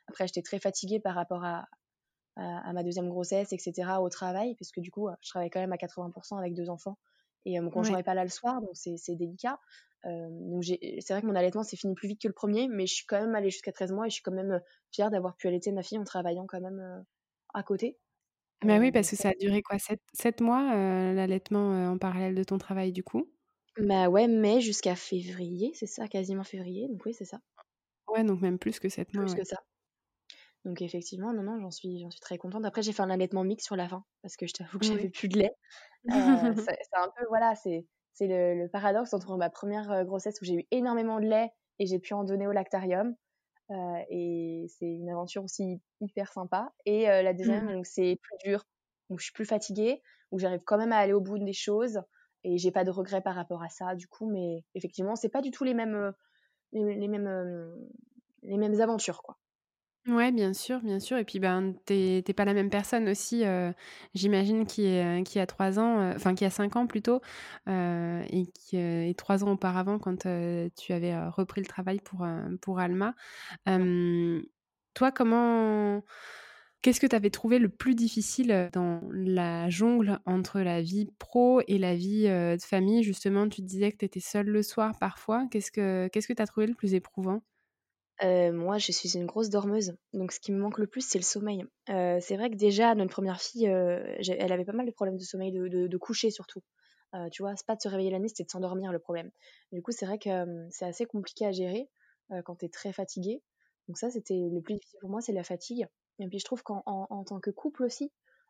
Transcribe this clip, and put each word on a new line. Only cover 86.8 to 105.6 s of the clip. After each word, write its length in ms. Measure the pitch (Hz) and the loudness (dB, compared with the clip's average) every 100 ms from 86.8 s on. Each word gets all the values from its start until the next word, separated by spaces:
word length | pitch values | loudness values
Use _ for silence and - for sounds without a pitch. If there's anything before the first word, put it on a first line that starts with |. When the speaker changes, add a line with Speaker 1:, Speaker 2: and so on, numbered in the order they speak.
| 202 | 2
Speaker 2:
éprouvant ? 480 | 190 - - 185 202 - _ _ _ _ _ _ - | 2 0 -4 -2 -2 -4 _ _ _ _ _ _ 0
Speaker 1:
Euh, 300 | 185 180 175 | 4 6 4
moi, 240 | 170 170 208 | 4 0 0
je 160 | 202 | 0
suis 240 | - 180 180 | -2 -2 -2
une 80 | 175 | -2
grosse 240 | 214 220 | -2 0
dormeuse. 480 | 202 202 214 196 175 _ | 2 2 0 0 -4 _
Donc, 180 | 208 185 | -6 -6
ce 80 | - | -6
qui 140 | - | -2
me 40 | 196 | 0
manque 200 | 202 208 | 0 -2
le 100 | 208 | -2
plus, 140 | 254 | -2
c'est 160 | 254 190 | -2 -2
le 60 | 180 | 0
sommeil. 400 | 208 208 202 180 _ - | -2 -2 -4 -8 _ -4
Euh, 300 | 190 180 180 | 0 2 2
c'est 160 | 175 196 | 0 -2
vrai 120 | 240 | -2
que 60 | 208 | 4
déjà, 400 | 208 202 233 220 | 4 6 6 6
notre 160 | 190 | 2
première 300 | - 190 180 | -2 -4 -2
fille, 260 | - 233 220 | -6 0 2
euh, 480 | 185 180 175 - - | 4 4 0 -4 -6
j'ai, 180 | 185 180 | -2 0
elle 140 | 190 | 0
avait 100 | 180 | 0
pas 80 | 180 | -2
mal 140 | 220 247 | -2 -2
de 60 | |
problèmes 260 | 214 196 185 | -2 -2 -2
de 60 | |
sommeil, 280 | 185 190 190 | -6 -6 -4
de, 160 | 185 180 | -2 -2
de, 200 | 180 180 | 0 0
de 100 | 180 | -2
coucher 340 | - 226 226 | -4 0 0
surtout. 300 | 214 190 - - _ _ _ _ | -2 -10 -16 -18 _ _ _ _
Euh, 140 | 185 170 | -10 -10
tu 120 | - | -6
vois, 160 | 196 202 | -6 -6
c'est 80 | - | -4
pas 100 | 220 | -4
de 60 | |
se 80 | 208 | -2
réveiller 220 | 190 190 | 0 0
la 80 | 185 | 0
nuit, 100 | 214 | -2
c'était 160 | - 165 | -4 -8
de 40 | |
s'endormir 440 | 185 185 185 190 | -4 -4 -4 -4
le 60 | 170 | -4
problème. 320 | 170 170 170 - - - - | -4 -8 -8 -16 -20 -20 -12
Du 80 | 185 | -10
coup, 100 | 180 | -8
c'est 140 | - 190 | -6 -4
vrai 120 | 208 | -4
que, 120 | 208 | -2
euh, 360 | 185 175 170 170 | -2 -2 -6 -12
c'est 140 | - 180 | -10 -8
assez 200 | 175 233 | -6 -4
compliqué 400 | 214 190 - 214 | -4 -6 -4 -2
à 60 | |
gérer, 380 | 185 185 202 277 _ _ _ - | 0 -2 -2 -6 _ _ _ -12
euh, 100 | 185 | -10
quand 140 | 175 175 | -10 -10
t'es 140 | 170 | -10
très 240 | - 202 | -8 -10
fatiguée. 500 | 190 190 - 185 262 _ _ _ _ - | -6 -8 -6 -6 -6 _ _ _ _ -14
Donc 80 | 170 | -6
ça, 120 | 240 | -6
c'était 380 | 247 - 185 175 | -6 -2 -2 0
le 120 | 175 | -4
plus 140 | 170 208 | -4 -8
difficile 240 | - - | -8 -16
pour 80 | 190 | -8
moi, 100 | 208 | -8
c'est 140 | 240 | -4
la 100 | 196 | -4
fatigue. 420 | 175 175 | -4 -8